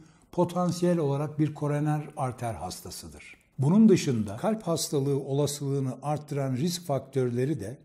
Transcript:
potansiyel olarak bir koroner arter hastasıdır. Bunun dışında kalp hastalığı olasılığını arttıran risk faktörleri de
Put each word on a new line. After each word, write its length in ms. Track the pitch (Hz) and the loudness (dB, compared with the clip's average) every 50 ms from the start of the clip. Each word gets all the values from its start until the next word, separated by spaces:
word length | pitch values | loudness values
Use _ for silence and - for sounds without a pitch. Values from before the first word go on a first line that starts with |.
| - - - _ _ _ | -14 -20 -20 _ _ _
potansiyel 640 | - 180 175 175 165 180 180 175 175 - 175 175 175 170 | -2 0 0 0 0 0 0 0 0 2 2 2 2 2
olarak 420 | 151 139 139 139 151 147 151 151 | 2 0 0 0 -2 -4 -2 0
bir 140 | 156 147 151 | 0 0 -2
koroner 480 | - 151 143 147 147 151 151 151 151 147 - - - | -2 -2 -2 0 0 0 0 0 -2 -2 -6 -6 -6
arter 360 | 139 127 117 - 120 117 107 | -4 -4 -4 -4 -6 -6 -6
hastasıdır. 800 | 80 82 90 - - - 92 - - - 78 76 - - - - - _ _ _ - | -6 -8 -8 -10 -10 -12 -14 -14 -14 -14 -16 -16 -18 -20 -20 -20 -20 _ _ _ -2
Bunun 300 | 131 147 185 220 226 214 | 2 4 6 8 10 10
dışında 480 | 185 - 175 151 123 110 101 98 98 123 | 8 8 6 2 0 0 -2 -4 -4 -2
kalp 260 | 165 214 214 - - | -2 0 0 0 -2
hastalığı 560 | 165 165 - - - 160 143 135 143 139 139 | -2 -2 -2 -2 -2 -2 0 0 0 0 -2
olasılığını 760 | 139 139 135 139 147 143 143 - 143 135 139 139 135 131 120 - | -2 -2 0 0 0 0 -2 -4 -4 -2 -2 0 -2 -2 -4 -6
arttıran 540 | - 147 151 143 - - 143 139 139 135 131 | -4 -4 -4 -4 -4 -6 -4 -4 -2 -2 -2
risk 300 | 120 160 180 170 - - | -2 -2 -2 -2 -4 -4
faktörleri 760 | - 139 127 135 - - 135 127 123 120 123 127 143 160 131 | -2 -4 -4 -4 -4 -2 0 0 0 0 0 0 0 -2 -4
de 180 | 95 101 131 - - | -6 -8 -10 -12 -12